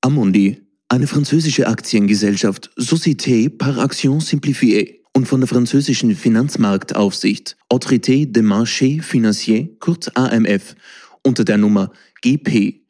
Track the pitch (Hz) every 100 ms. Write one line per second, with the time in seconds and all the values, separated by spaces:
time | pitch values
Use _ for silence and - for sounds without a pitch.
0 | 123 147 101 98 98 - _ _ _ 123
1 | 147 143 143 151 156 - 131 117 - 113
2 | 101 104 101 101 110 95 - - 123 165
3 | 170 143 - 120 123 - 135 135 139 -
4 | 135 147 156 151 143 139 123 104 101 -
5 | _ 135 127 135 131 123 123 139 143 131
6 | 120 98 - 110 139 - 107 98 - -
7 | 104 - - 101 - - _ 247 - 123
8 | - 131 147 117 110 101 117 - 131 151
9 | 160 131 113 101 - 110 156 - - 170
10 | - - 127 - 110 101 - - - -
11 | - _ 135 120 110 104 104 104 98 -
12 | _ _ 123 143 - 156 - -